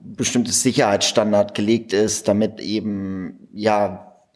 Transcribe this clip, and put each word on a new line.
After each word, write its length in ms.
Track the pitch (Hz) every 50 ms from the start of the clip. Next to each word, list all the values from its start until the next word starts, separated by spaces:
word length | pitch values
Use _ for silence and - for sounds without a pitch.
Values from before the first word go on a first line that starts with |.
bestimmtes 600 | - - 104 - 120 - - 123 107 110 90 - -
Sicherheitsstandard 880 | 131 - 147 123 104 101 98 - - - 117 107 107 104 104 101 104 -
gelegt 380 | - 104 107 117 113 113 -
ist, 340 | 95 104 107 107 - - -
damit 340 | 107 101 104 110 107 107 -
eben, 880 | - 92 107 107 104 107 101 98 98 95 95 95 90 - - - - - -
ja, 500 | 101 104 110 104 104 101 92 92 - - - - _ _ _ _